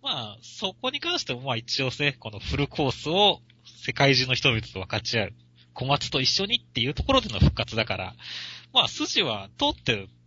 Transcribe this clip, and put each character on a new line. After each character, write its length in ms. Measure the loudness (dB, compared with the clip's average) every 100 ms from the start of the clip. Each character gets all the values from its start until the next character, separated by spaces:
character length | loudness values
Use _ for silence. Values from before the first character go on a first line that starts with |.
ま 340 | -6 -8 -8 -12
あ、 20 |
そ 340 | -18 -8 -8 -4
こ 80 | -6
に 100 | -4
関 200 | -4 -4
し 60 | -4
て 80 |
も、 80 | -6
ま 120 | -2
あ、 40 | -4
一 260 | -2 -2
応 60 | -2 0
ね、 160 | -2 -2
こ 120 | -10
の 80 | -10
フ 180 | -4 -2
ル 100 | -2
コ 200 | 0 0
ー 40 |
ス 180 | 0 -2
を 320 | 4 4 4 _ _ -20 -12 -8
世 80 |
界 220 | 4 6 6
中 120 | 4
の 80 | 2
人 140 | 4
々 120 | 2
と 180 | -2 -10
分 80 | -4
か 140 | -4
ち 180 | -2 -2
合 60 | -2
う。 80 | -6 _ _ _
小 120 | -8 0
松 240 | 0 0
と 120 | 0
一 60 | 0
緒 180 | 0 0
に 120 | -4
っ 40 |
て 200 | _ -2
い 80 | -2
う 40 |
と 100 | -2
こ 100 | 2
ろ 80 | 2
で 80 | 2
の 100 | 4
復 140 | 4
活 220 | 4 -4 0
だ 100 | -2
か 120 | -2
ら、 180 | -6 -10 -14 -14 -14 -16 -4
ま 100 | 0
あ、 40 | 0
筋 340 | -2 -4 0
は 280 | 0 -2 -8 _
通 220 | -2 -2
っ 40 |
て 120 | -2 -2
る 140 | -4 _